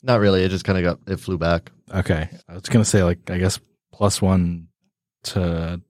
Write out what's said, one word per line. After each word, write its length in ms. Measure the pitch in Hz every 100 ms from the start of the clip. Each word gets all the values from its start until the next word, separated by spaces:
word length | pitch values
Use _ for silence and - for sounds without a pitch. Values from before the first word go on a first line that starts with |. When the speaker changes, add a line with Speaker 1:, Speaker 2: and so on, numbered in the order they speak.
Speaker 1:
Not 180 | 127 120
really. 220 | 104 95
It 60 | 92
just 140 | 92 90
kinda 160 | 95
got, 180 | 90 80 -
it 120 | 92
flew 180 | - 90
back. 340 | 82 85 - _ _
Speaker 2:
Okay. 340 | 95 92 85 82 - -
I 40 |
was 100 | 87
gonna 220 | - 120 107
say, 180 | 107
like, 260 | 90 87 -
I 80 | 90
guess 220 | 92 - _ _ _
plus 280 | - 104 -
one 480 | 95 95 87 85 82 _ _ _ _ _
to 560 | - - 87 82 82 87 -